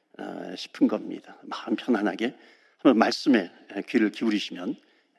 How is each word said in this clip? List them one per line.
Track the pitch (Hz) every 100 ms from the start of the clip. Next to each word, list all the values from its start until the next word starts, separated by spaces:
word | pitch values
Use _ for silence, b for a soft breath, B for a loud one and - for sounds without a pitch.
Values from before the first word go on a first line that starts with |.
| _ -
어, | 101 - - 92
싶은 | - - 277
겁니다. | 107 - - - -
마음 | - - - -
편안하게 | - 110 101 98 117 120 b b b b
한번 | 143 110
말씀에, | 127 - 151 120 87 - -
에, | 101 92
귀를 | 120 107
기울이시면, | - 113 104 - 87 92 - _ _ _